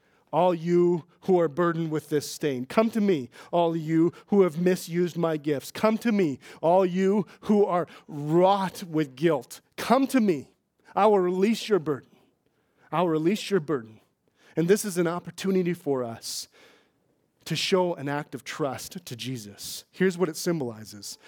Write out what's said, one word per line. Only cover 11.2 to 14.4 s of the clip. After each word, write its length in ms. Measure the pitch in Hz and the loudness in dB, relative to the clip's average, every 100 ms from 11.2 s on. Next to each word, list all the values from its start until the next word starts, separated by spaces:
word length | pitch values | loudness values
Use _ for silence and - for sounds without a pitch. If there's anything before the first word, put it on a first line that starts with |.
| 180 185 202 220 - | 2 2 2 0 0
your 120 | 196 | -2
burden. 400 | 156 131 - _ _ _ _ _ _ _ - | 0 -6 -8 _ _ _ _ _ _ _ -6
I 100 | 156 | -2
will 80 | 175 | 0
release 400 | 156 160 208 - | 2 2 0 0
your 100 | 196 | -2
burden." 400 | 147 143 113 110 _ _ _ _ | 0 -4 -4 -20 _ _ _ _